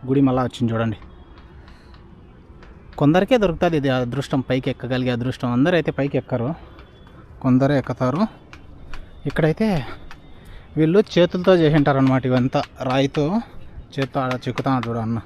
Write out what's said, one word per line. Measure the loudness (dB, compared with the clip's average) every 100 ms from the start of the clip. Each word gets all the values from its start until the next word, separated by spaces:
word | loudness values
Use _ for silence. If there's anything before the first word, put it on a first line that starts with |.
| 0
గుడి | 2
మళ్ళా | 2 2
వచ్చింది | -2 -2 -2
చూడండి. | 0 -2 -6 -14 -20 -20 -20 -20 -20 -20 -20 -20 -20 -20 -20 -20 -20 -20 -20 -20 -20 -18 0
కొందరికే | 4 4 4 2
దొరుకుతుంది | 2 2 0 2
ఇది | 0
అదృష్టం, | 0 -2 -4 -2 -2
పైకి | 0 -2 -2
ఎక్కగలిగే | -6 -4 -2 -2
అదృష్టం. | -2 -4 -4 -2
అందరూ | 2 2
అయితే | 2 0
పైకి | -2 -2 -2
ఎక్కరు, | -4 -4 -4 -6 -12 -20 -20 -20 -20 -20 -20 -6
కొందరే | 2 4 4 0
ఎక్కుతారు. | -2 -2 -2 0 -2 -4 -20 -20 -20 -20 -14 -14 -14 -10 -6
ఇక్కడైతే | 0 0 0 -2 -2 -4 -14 -16 -18 -20 -20 -20 -20 -8 0
వీళ్ళు | 2 4 2 2
చేతులతో | 2 2 4 4
చేసింటారు | 6 4 4 4
అనమాట. | 4 2 2
ఇవంతా | 2 2 -2 -4 -8
రాయితో, | -2 0 0 0 0 -2 -4 -16 -16 -18 -12 -6
చేత్తో | -4 -2
ఆడ | -4 -4 -6
చెక్కుతాను | -4 -2 -2 -2
చూడు | -4
అన్న. | -4 -6